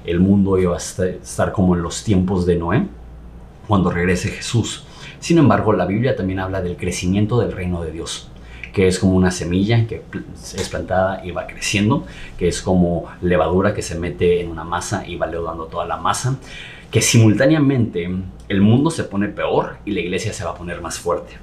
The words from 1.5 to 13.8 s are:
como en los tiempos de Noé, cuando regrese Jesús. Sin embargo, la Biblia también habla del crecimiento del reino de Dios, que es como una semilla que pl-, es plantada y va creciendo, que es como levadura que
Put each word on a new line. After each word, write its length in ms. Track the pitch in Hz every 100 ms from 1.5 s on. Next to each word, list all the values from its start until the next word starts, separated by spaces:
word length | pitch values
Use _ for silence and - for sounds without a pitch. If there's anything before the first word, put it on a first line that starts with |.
como 240 | - 90
en 80 | 87
los 220 | 85 -
tiempos 400 | - 95 92 95
de 120 | 90 85
Noé, 300 | 85 104 202 - - - - - - - -
cuando 240 | 101 90
regrese 380 | 87 90 90 98
Jesús. 560 | - - 117 98 - - - - -
Sin 200 | - 170
embargo, 340 | 127 101 107
la 140 | 92 87
Biblia 280 | 104 127
también 260 | - 95 95
habla 200 | 92 95
del 160 | 90 87
crecimiento 640 | 90 - 90 98 107 120
del 120 | 90
reino 280 | 87 90 87
de 100 | 82
Dios, 380 | 80 78 - - - - - -
que 120 | - 92
es 120 | 92
como 160 | 95
una 160 | 92 92
semilla 560 | 92 82 90 98 117 110
que 100 | 82
pl-, 300 | - 90 -
es 340 | - - 95 92
plantada 560 | 82 82 92 95 95
y 60 | 90
va 160 | 82 -
creciendo, 580 | - - 101 104 139 - - - -
que 120 | 87
es 120 | 78
como 460 | - 92 87 85 - -
levadura 500 | 90 87 80 92 101
que 80 | 101